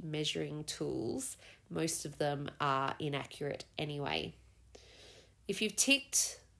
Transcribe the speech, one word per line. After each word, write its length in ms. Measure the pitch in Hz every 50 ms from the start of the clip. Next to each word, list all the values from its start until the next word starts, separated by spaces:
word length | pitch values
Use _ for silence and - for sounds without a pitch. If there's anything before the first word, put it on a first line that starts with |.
measuring 600 | 175 156 151 151 156 151 - 160 156 147 147 151 151
tools. 760 | - - - 156 143 127 131 - - 247 262 262 - - - - - - - - -
Most 340 | 170 160 160 160 165 - -
of 140 | 156 143 -
them 320 | 151 143 143 139 143 - - -
are 340 | 147 143 135 135 135 135 - -
inaccurate 640 | 160 147 143 135 127 - - - 151 143 - - - - - -
anyway. 560 | 156 151 147 143 143 - 78 80 - - - - - - - - - - - - - - - - - - - - - - - - - -
If 140 | 190 -
you've 140 | 220 208 185
ticked 640 | - - 262 277 269 - - - - - - - - - - -